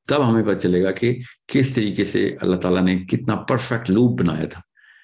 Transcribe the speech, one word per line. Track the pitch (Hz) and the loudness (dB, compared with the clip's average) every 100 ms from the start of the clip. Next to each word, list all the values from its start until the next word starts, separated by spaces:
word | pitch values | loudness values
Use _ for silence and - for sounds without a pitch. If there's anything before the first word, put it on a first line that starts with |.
| - | -4
तब | 143 | 0
हमें | 123 113 | 2 2
पता | 104 | 2
चलेगा | 92 90 90 95 | 0 2 2 0
कि | 95 120 123 123 - - | 0 -2 -2 -8 -18 -4
किस | 139 131 123 | 0 0 0
तरीके | 107 95 98 | -2 -2 -2
से | 101 98 - | 0 -2 -2
अल्लाह | 95 92 | -2 0
ताला | 92 92 | 2 2
ने | 92 92 | 2 0
कितना | 92 127 - 92 | -2 -4 -2 -4
perfect | - 127 - 117 - | 0 -2 0 -4 0
loop | 98 123 123 | 4 4 2
बनाया | 87 78 78 | 0 -2 -6
था। | - - _ _ _ | -10 -20 _ _ _